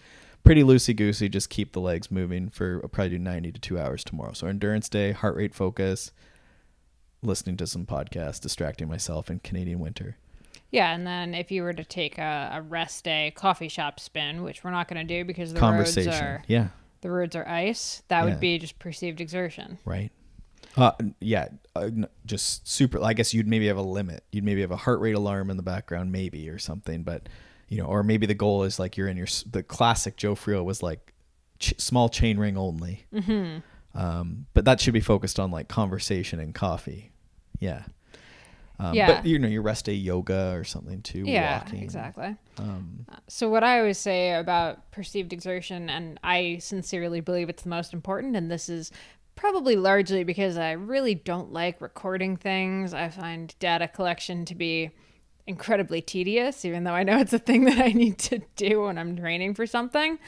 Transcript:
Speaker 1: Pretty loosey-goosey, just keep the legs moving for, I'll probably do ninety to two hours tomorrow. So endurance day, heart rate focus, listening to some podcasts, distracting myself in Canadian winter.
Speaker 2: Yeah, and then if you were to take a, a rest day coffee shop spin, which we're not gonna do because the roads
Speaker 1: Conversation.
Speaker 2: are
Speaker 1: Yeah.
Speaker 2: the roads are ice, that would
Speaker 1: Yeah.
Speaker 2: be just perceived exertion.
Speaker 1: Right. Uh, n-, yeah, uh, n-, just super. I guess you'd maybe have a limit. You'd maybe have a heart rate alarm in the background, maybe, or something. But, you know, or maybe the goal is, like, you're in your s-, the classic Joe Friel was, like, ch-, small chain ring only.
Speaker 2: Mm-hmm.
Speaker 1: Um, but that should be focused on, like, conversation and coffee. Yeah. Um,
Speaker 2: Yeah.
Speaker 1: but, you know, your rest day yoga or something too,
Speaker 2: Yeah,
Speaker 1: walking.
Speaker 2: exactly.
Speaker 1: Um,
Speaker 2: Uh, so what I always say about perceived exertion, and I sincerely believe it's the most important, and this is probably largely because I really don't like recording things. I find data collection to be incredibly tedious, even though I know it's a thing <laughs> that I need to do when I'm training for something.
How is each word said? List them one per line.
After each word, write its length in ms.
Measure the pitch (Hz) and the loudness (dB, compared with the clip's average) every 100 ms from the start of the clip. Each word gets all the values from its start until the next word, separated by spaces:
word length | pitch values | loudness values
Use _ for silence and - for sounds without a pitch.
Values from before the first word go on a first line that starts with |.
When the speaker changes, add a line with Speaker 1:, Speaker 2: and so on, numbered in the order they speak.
| - - - - | -20 -20 -20 6
Speaker 1:
Pretty 200 | - 156 | 10 10
loosey-goosey, 640 | 131 131 - 107 104 104 104 | 10 8 8 4 4 4 0
just 200 | 98 - | 0 -2
keep 240 | - 101 | -4 -4
the 80 | 90 | -2
legs 280 | 90 85 - | -2 -2 -2
moving 400 | 95 90 90 92 | -2 -2 -2 -4
for, 300 | - 92 90 | -4 -4 -4
I'll 80 | - | -6
probably 200 | - 92 | -2 -2
do 80 | 90 | -2
ninety 320 | 90 87 85 | -4 -4 -6
to 80 | - | -8
two 180 | - 90 | -6 -4
hours 260 | 73 64 | -2 -4
tomorrow. 300 | - 78 55 | -8 -8 -8
So 140 | - 82 | -8 -6
endurance 400 | 101 104 107 - | -2 0 0 0
day, 220 | 104 101 | 0 2
heart 240 | 98 107 85 | 2 0 0
rate 180 | 104 | -2
focus, 580 | - 95 - 95 92 - _ - - _ _ _ _ _ _ _ - | 0 -2 0 0 0 -6 _ -20 -20 _ _ _ _ _ _ _ -8
listening 360 | 117 92 95 90 | -4 -2 -2 -4
to 100 | 82 | -4
some 180 | 87 92 | -6 -4
podcasts, 540 | 73 71 87 76 - | -4 -4 -6 -6 -8
distracting 480 | - - 76 - 78 | -8 -4 -4 -4 -6
myself 420 | 82 - 78 - | -6 -4 -6 -6
in 100 | 87 | -8
Canadian 400 | - 90 90 87 | -6 -6 -4 -4
winter. 380 | 80 - 95 - _ - - - - | -6 -8 -12 -14 _ -20 -20 -20 -2
Speaker 2:
Yeah, 220 | 247 175 | 2 2
and 120 | 170 180 | 0 -4
then 260 | 180 175 | -6 -6
if 180 | 170 175 | -6 -4
you 120 | 190 | -4
were 100 | 175 | -4
to 100 | 175 | -6
take 340 | 156 180 147 - | -8 -6 -6 -4
a, 340 | 156 147 139 | -4 -4 -6
a 80 | 156 | -8
rest 420 | 156 165 165 - 170 | -8 -6 -6 -6 -2
day 280 | 156 151 - | 0 -2 0
coffee 340 | 190 170 160 | 0 0 -4
shop 300 | - 147 - | -6 -6 -6
spin, 440 | - 160 147 160 | -10 -6 -6 -6
which 200 | 180 - | -8 -8
we're 80 | 180 | -6
not 160 | 180 170 | -4 -4
gonna 160 | 165 | -6
do 200 | 160 175 180 | -4 -4 -4
because 280 | 180 165 | -6 -6
the 60 | 160 | 4
roads 340 | 113 107 - - | 6 6 4 2
Speaker 1:
Conversation. 180 | 87 | 2
Speaker 2:
are 300 | 78 71 67 - | 0 -2 -4 2
Speaker 1:
Yeah. 220 | 117 98 - - _ | 2 2 -4 -20 _
Speaker 2:
the 100 | 180 | -4
roads 240 | 180 170 170 | -2 -2 -4
are 120 | - | -4
ice, 560 | 170 196 226 - - - | -2 -2 -2 -6 -8 0
that 140 | 170 | 2
would 100 | 170 | 2
Speaker 1:
Yeah. 60 | 80 | 2
Speaker 2:
be 180 | 180 170 | 2 2
just 200 | 160 - | -2 -12
perceived 420 | 175 151 175 160 | -12 -6 -6 -6
exertion. 560 | 160 180 175 - - 175 - | -6 -4 -4 -6 -14 -10 -6
Speaker 1:
Right. 260 | 92 110 _ - - - - - - | -4 -4 _ -20 -20 -20 -20 -4 4
Uh, 160 | 123 - | 6 4
n-, 160 | 107 - | -6 -4
yeah, 280 | 104 101 69 - _ - | 0 0 0 -10 _ -4
uh, 60 | |
n-, 260 | 104 113 - _ - | -4 -2 -4 _ -8
just 420 | 104 - - - | -4 -4 -4 -4
super. 340 | - 135 - | 2 2 4
I 100 | 107 | 2
guess 200 | 113 107 | 2 2
you'd 140 | 113 107 | 2 4
maybe 200 | 110 104 | 4 4
have 100 | 98 | 2
a 40 | |
limit. 420 | 95 98 92 80 - | 0 -2 -4 -8 -6
You'd 120 | 104 | -2
maybe 180 | 104 98 | 0 2
have 100 | 92 | 0
a 40 | 90 | 0
heart 220 | - 113 | 2 2
rate 160 | 110 104 | 2 2
alarm 340 | 101 98 95 | 0 -2 -2
in 80 | 92 | -4
the 60 | |
background, 480 | 90 90 - 85 92 | -4 -4 -4 -4 -2
maybe, 380 | 95 90 76 78 | -2 -4 -6 -10
or 100 | 82 | -10
something. 420 | - 80 - 82 | -8 -8 -6 -6
But, 260 | 82 85 - - - - - | -6 -8 -10 -18 -20 -20 -8
you 100 | 107 | -4
know, 80 | 80 | 0
or 180 | 104 | 2
maybe 240 | 104 110 104 | 4 4 4
the 80 | 104 | 2
goal 280 | 104 101 | 4 4
is, 140 | 95 - | 2 0
like, 180 | 92 - | -4 -2
you're 120 | 98 | -4
in 100 | 92 | -2
your 80 | 90 | -4
s-, 180 | - - | -6 -4
the 140 | 95 | -6
classic 540 | - - 117 117 101 - | -6 2 4 4 -2 -2
Joe 180 | 104 101 | -2 -2
Friel 280 | - 101 90 | 0 0 0
was, 180 | 98 | -2
like, 300 | 87 78 - _ _ _ _ - | -4 -6 -12 _ _ _ _ -4
ch-, 140 | - - | -2 -2
small 300 | - 123 117 | 0 4 4
chain 280 | - 117 104 | 4 2 4
ring 200 | 104 95 | 2 0
only. 480 | 95 82 87 101 - | -2 -4 -6 -10 -8
Speaker 2:
Mm-hmm. 480 | 214 185 214 175 160 - - - - | -6 0 0 -2 -6 -14 -20 -12 -4
Speaker 1:
Um, 460 | 90 85 87 107 143 | -2 -2 -4 -6 4
but 120 | 117 110 | 6 8
that 140 | 127 | 6
should 140 | - | 6
be 60 | 113 | 4
focused 400 | - 101 95 - | 4 4 4 -2
on, 100 | 95 | -2
like, 180 | 82 - | -2 -2
conversation 720 | - 101 92 - 95 - 82 | 0 0 0 -2 -2 -2 -6
and 140 | 78 | -8
coffee. 580 | - 95 80 - 95 110 _ _ - _ - | -4 -2 -2 -6 -12 -16 _ _ -20 _ -6
Yeah. 260 | 95 76 - - _ - - - - - - - | -6 -6 -12 -20 _ -20 -20 -20 -20 -20 -20 -8
Um, 140 | 95 | 0
Speaker 2:
Yeah. 140 | 170 185 | 4 6
Speaker 1:
but, 180 | 110 160 | 6 6
you 140 | 156 | 2
know, 80 | 113 | 2
your 160 | 110 | 2
rest 220 | 107 110 - | 0 -2 -2
day 100 | 101 | -2
yoga 560 | 92 90 - 95 92 | 0 0 0 0 0
or 100 | 90 | -2
something 380 | - - - 92 | -6 -10 -10 -10
too, 220 | - 92 98 | -8 -6 0
Speaker 2:
Yeah, 320 | 220 151 131 | 0 0 -2
Speaker 1:
walking. 180 | - 101 | -6 -10
Speaker 2:
exactly. 540 | 101 175 123 - 170 208 _ - | -8 -10 -10 -10 -10 -10 _ -10
Speaker 1:
Um, 480 | 104 95 87 95 120 | -8 -8 -10 -14 -16
Speaker 2:
Uh, 60 | - - | -20 -14
so 220 | - 226 | -4 2
what 140 | 220 | 4
I 160 | 233 240 | 6 4
always 180 | 214 190 | 4 0
say 360 | 208 185 180 170 | 0 2 2 0
about 560 | 170 175 165 - - | 2 2 0 -4 -14
perceived 420 | - 180 202 175 | -14 -8 -6 -6
exertion, 560 | 175 185 180 170 180 170 | -8 -6 -6 -6 -10 -6
and 300 | 147 165 175 | -6 -8 -6
I 360 | 180 180 175 170 | 0 2 2 -4
sincerely 600 | - 196 - 185 170 170 | -6 -8 -4 -4 -2 -4
believe 280 | 160 180 170 | -2 -2 -2
it's 140 | 175 | -6
the 60 | 180 | -6
most 240 | 170 165 | -6 -6
important, 420 | 175 190 196 269 220 | -8 -6 -4 -2 -2
and 160 | 165 | -2
this 180 | 170 - | -4 -6
is 220 | 170 160 - - - _ - | -8 -8 -16 -20 -20 _ -2
probably 400 | 415 381 262 208 | 0 2 4 4
largely 480 | 185 202 180 190 | 6 4 4 0
because 340 | 175 180 196 170 | 0 0 0 0
I 140 | 160 | -2
really 420 | 165 202 269 254 | -4 -2 0 0
don't 400 | 185 - 175 - | -2 -2 -6 -4
like 260 | 165 175 170 | -4 -4 -4
recording 580 | - - 190 185 190 185 | -12 -8 -4 -2 -2 -2
things. 540 | 202 190 190 190 185 | -2 -2 0 -2 -4
I 160 | 151 165 | -4 -6
find 440 | 185 170 165 165 - | -6 -10 -8 -10 -2
data 280 | 175 170 170 | 2 2 0
collection 580 | - 180 170 - 175 165 | -2 -2 -2 -6 -6 -6
to 100 | 175 | -4
be 340 | 170 165 160 - _ _ _ _ - | -2 -2 -4 -8 _ _ _ _ -12
incredibly 560 | 180 - 208 185 165 | -8 0 0 2 -2
tedious, 640 | - 190 180 226 254 262 180 | -4 -4 0 0 0 -2 -6
even 180 | 170 | -4
though 80 | 175 | -2
I 100 | 175 | 0
know 160 | 185 240 | 4 4
it's 140 | 240 | 4
a 60 | 233 | 2
thing 260 | - 240 254 | 4 6 8
<laughs> 0 | |
that 120 | 240 | 8
I 120 | 254 | 6
need 280 | 220 233 185 | 6 4 4
to 220 | - 233 - - | -2 -4 -6 -2
do 260 | 202 214 | 2 2
when 160 | 208 170 | 2 -2
I'm 180 | 170 175 | -6 -4
training 380 | 170 170 190 | -2 -2 -2
for 140 | 202 226 | -2 -2
something. 500 | 240 247 294 311 320 | -2 0 0 0 -2